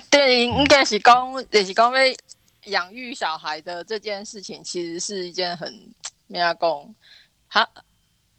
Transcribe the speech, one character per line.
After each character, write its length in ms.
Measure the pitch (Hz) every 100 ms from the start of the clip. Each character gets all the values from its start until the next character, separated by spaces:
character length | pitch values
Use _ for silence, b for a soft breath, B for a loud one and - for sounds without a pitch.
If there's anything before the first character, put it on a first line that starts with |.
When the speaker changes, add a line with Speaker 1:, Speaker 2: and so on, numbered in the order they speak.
| -
Speaker 1:
对， 380 | 285 269 247 240
Speaker 2:
嗯。 80 | 240
Speaker 1:
应 60 |
该 180 | 285 277
是 160 | 262 208
讲， 340 | - 247 254 262 220
就 120 | 208
是 100 | 185
讲 180 | 190 240
要 80 | 262 262 - - - _ _ 208
养 280 | 196 180
育 200 | 233 247
小 220 | - 180 156
孩 240 | 160 156
的 240 | 170 175
这 140 | 170 220
件 260 | 214 202
事 160 | 214 214
情， 240 | 185 151
其 180 | 165 175
实 160 | 170 170
是 300 | 202 196 180
一 40 |
件 220 | 165 180 175
很， 140 | 175 214 - - - - -
咩 120 | 180
啊 140 | 175
讲， 400 | 165 170 147 180 - b b b _ _
哈， 200 | 208 226 - _ _ _ _ _